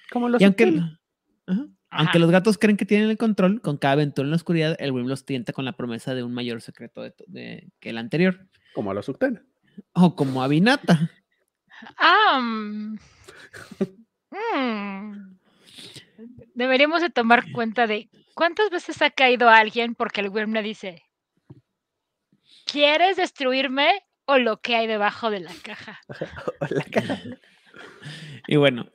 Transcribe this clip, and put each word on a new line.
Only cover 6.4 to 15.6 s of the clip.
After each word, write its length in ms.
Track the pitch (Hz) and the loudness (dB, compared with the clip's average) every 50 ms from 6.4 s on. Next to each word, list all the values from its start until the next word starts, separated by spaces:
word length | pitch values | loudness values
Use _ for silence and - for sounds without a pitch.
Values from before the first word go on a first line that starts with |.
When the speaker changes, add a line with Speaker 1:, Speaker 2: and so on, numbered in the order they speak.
| 123 120 117 117 | -6 -8 -8 -10
Speaker 2:
secreto 400 | - - - - 117 113 - 120 | -12 -16 -20 -20 -20 -18 -16 -16
de 80 | 117 113 | -16 -16
to-, 140 | - - - | -18 -20 -20
de, 440 | - 180 123 120 117 113 - - - - _ | -20 -18 -16 -16 -16 -16 -18 -20 -20 -20 _
que 100 | - 113 | -14 -12
el 80 | 113 113 | -10 -10
anterior. 500 | 117 117 - 156 185 190 180 - _ _ _ _ _ _ | -8 -4 0 0 2 0 0 -2 _ _ _ _ _ _
Speaker 1:
Como 200 | - 143 107 98 | -10 -8 -6 -6
a 20 | 98 | -6
los 140 | 104 - 139 | -6 -6 -8
Utel. 340 | 131 - 262 277 226 - _ _ _ _ _ _ _ - - _ | -6 -4 -2 -2 -4 -6 _ _ _ _ _ _ _ -20 -20 _
Speaker 2:
O 220 | - 170 185 165 - | 2 4 4 4 4
como 260 | - 143 135 131 127 | 2 -2 -2 -2 -2
a 60 | 127 139 | 0 0
Vinata. 640 | 147 160 196 247 285 285 - - 175 147 170 - _ _ _ _ _ _ _ _ _ _ _ _ - - - - - - | 2 2 4 4 2 2 2 2 2 2 2 -2 _ _ _ _ _ _ _ _ _ _ _ _ -20 -20 -20 -14 -4 0
Speaker 3:
Ah, 420 | 349 330 359 427 427 381 302 262 | 2 4 4 6 4 4 2 2
mm. 560 | 240 233 226 220 208 208 208 214 214 220 220 - - _ _ _ _ - - - - - - - - - - - 190 185 - - 226 _ _ _ _ _ | 0 -2 -4 -6 -6 -8 -10 -10 -10 -12 -12 -14 -16 _ _ _ _ -20 -20 -20 -20 -20 -20 -20 -20 -12 -8 -6 -6 -6 -8 -12 -20 _ _ _ _ _
Mm. 1040 | - 381 453 466 392 285 262 240 220 202 202 202 196 196 208 214 202 202 196 190 185 _ _ _ _ _ | -12 -8 -6 -4 -4 -2 -2 -4 -4 -6 -8 -10 -10 -12 -12 -12 -14 -16 -18 -20 -20 _ _ _ _ _